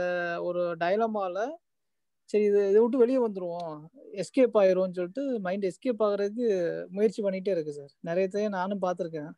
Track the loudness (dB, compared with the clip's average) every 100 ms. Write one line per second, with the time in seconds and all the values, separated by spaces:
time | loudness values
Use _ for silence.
0 | 0 -2 -2 -4 -4 -2 -2 -2 0 2
1 | 0 -2 -4 -4 -6 -8 _ _ _ _
2 | _ _ _ 0 4 4 4 4 4 4
3 | 4 4 0 -2 -8 -8 -10 -12 -16 -20
4 | -14 -10 -2 4 4 6 6 4 2 -2
5 | -6 -4 -4 -4 -4 -2 -4 -4 -4 0
6 | 0 0 -2 -2 0 2 0 -4 -6 0
7 | 0 2 -2 -2 0 -2 -2 -8 -14 _
8 | -4 0 0 0 -2 -2 -4 -2 -2 -2
9 | -6 -6 -10